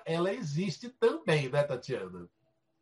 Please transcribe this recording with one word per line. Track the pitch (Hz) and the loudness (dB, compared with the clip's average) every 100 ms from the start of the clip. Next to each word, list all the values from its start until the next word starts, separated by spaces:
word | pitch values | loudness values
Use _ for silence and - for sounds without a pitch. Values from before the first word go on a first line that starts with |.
| - | -2
ela | 165 180 | 0 0
existe | 247 170 147 196 - 240 | 0 -2 -2 -2 -4 -10
também, | - 226 320 - 151 131 | 2 2 2 2 2 2
né, | 143 | 2
Tatiana? | 143 127 - 117 92 90 87 _ _ _ _ _ | 2 -2 -4 -6 -6 -12 -16 _ _ _ _ _